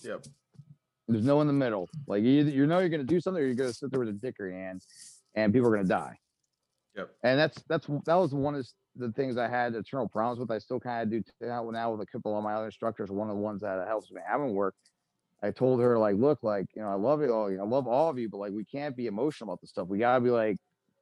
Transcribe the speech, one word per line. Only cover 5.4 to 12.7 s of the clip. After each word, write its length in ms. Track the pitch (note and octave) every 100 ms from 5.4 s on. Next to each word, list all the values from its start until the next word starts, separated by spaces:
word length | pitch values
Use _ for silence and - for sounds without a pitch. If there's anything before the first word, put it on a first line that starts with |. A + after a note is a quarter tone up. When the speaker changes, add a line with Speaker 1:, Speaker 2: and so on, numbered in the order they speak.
| G#2+
Speaker 2:
people 160 | B2+ A#2+
are 80 | G#2
gonna 120 | F#2
die." 300 | G2+ C2+ - _ _ _ _ _ _ _
Speaker 1:
Yep. 240 | G2+ F2+ _
Speaker 2:
And 160 | A#2+ C3+
that's, 240 | D#3 - -
that's, 180 | D#3+ - C#3+ -
that 80 |
was 180 | F3 E3
one 220 | C#3 C#3
of 120 | C#3+ B2 _ _
the 160 | - B2
things 240 | B2 C3 A#2+
I 120 | A2+
had 260 | B2 A#2+
eternal 340 | A2+ - C#3 A2
problems 300 | G#2+ A#2 A#2+
with. 120 | A#2+
I 80 | A2
still 200 | - B2+
kinda 260 | B2 A#2 A2
do 160 | A2
t-, 100 | - -
now, 280 | A#2 A#2+ A#2
now 220 | A2+ A#2
with 80 | G#2+
a 60 | G2
couple 260 | A#2+ G#2+ G#2
of 80 |
my 100 | G#2+
other 120 | G#2+
instructors, 440 | A2